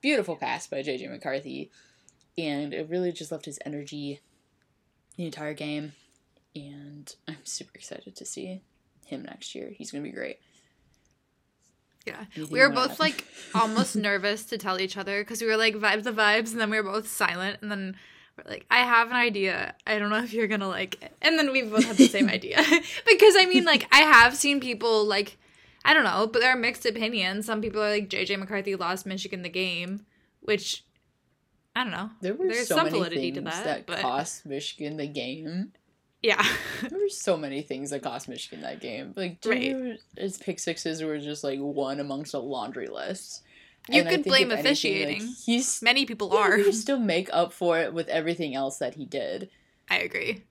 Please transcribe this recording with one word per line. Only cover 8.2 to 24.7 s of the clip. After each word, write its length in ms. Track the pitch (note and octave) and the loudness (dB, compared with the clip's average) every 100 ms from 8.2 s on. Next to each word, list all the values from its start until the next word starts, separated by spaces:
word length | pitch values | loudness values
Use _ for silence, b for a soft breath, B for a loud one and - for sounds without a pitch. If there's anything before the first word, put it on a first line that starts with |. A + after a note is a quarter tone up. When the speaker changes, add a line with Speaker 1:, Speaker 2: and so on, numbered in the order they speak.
Speaker 1:
see 360 | - - F#3 F#3 _ _ _ _ - | -14 -12 -10 -12 _ _ _ _ -14
him 160 | C3+ | -12
next 320 | - - - | -12 -16 -14
year. 160 | - - G3+ | -12 -14 -14
He's 140 | - | -12
gonna 100 | C#3+ | -10
be 60 | D3 | -10
great. 280 | - - - _ _ _ _ _ _ _ _ _ _ _ _ _ _ _ _ - | -8 -10 -12 _ _ _ _ _ _ _ _ _ _ _ _ _ _ _ _ -14
Speaker 2:
Yeah. 180 | - G#3+ - | -14 -14 -12
Speaker 1:
Anything 160 | D3 | -6
Speaker 2:
We 60 | A#3+ | 4
were 60 | C#4 | 4
Speaker 1:
you 80 | |
wanna 140 | C4+ B3+ | 6 -2
Speaker 2:
both, 40 | |
Speaker 1:
add? 80 | - | 0
Speaker 2:
like, 240 | D#4 - - - | -2 -2 -12 -18
Speaker 1:
<laughs> 140 | - | -4
Speaker 2:
almost 400 | A3 A3+ A3 G3+ G#3+ | 0 2 2 0 0
nervous 480 | G#3 G3+ G3+ G#3+ - | 0 0 0 -4 -6
to 120 | A3 | -6
tell 220 | G3 F#3 | -4 -2
each 160 | F#3+ G3 | -2 -4
other 260 | F#3+ G3+ | -6 -6
'cause 160 | G#3 A3+ | -6 -4
we 60 | A3+ | 0
were 100 | A3 | 2
like, 180 | A3+ | 2
"Vibe 280 | G#3+ G#3 G#3 | 2 0 0
the 100 | G#3+ | -2
vibes," 380 | A3 G#3+ G#3+ A3+ | 0 2 2 0
and 80 | A3+ | -4
then 100 | G#3+ | -2
we 60 | A3 | -2
were 100 | G3+ | -2
both 160 | G3+ G#3+ | -4 -6
silent, 500 | - F#3+ F3 F#3+ G3+ | -4 -2 -2 -6 -6
and 80 | G#3 | -8
then 260 | G3+ F#3+ F#3+ b b b - | -8 -8 -12 b b b -20
we're 140 | - | -14
like, 160 | - - | -14 0
"I 60 | A#3+ | 2
have 300 | B3 A#3 A3+ | 4 4 2
an 80 | B3 | 2
idea. 600 | A#3+ G#3 F#3+ F3 - - - | 0 2 -2 -2 -6 -8 -4
I 140 | G#3+ | -2
don't 100 | G#3 | 0
know 120 | G#3+ | -2
if 80 | A#3+ | -2
you're 160 | A3 A3 | -2 0
gonna 180 | G#3+ G3 | 0 -2
like 320 | F#3 F#3+ - | -4 -6 -8
it." 120 | - - | -14 0
And 160 | D4+ D#4+ | 2 4
then 140 | C#4+ | 2
we 100 | C4 | 0
both 220 | A3+ G#3+ | 0 2
had 120 | A#3 G#3 | 2 8
the 120 | B3+ | 8
same 200 | - B3 | 8 2
Speaker 1:
<laughs> 100 | - | 0
Speaker 2:
idea. 180 | - - | 0 2
<laughs> 60 | D#4 E4 D#4+ B - | 6 4 2 B 4
Because, 280 | A4 G#4+ F#4+ | 10 10 10
I 100 | F#4 | 8
mean, 180 | F#4 | 6
like, 220 | F4 D4 - | 6 4 8
I 60 | B3 | 8
have 340 | D#4 C4 A#3 C4 | 12 12 10 8
seen 220 | C#4+ C#4+ | 0 0
people, 460 | B3+ | -2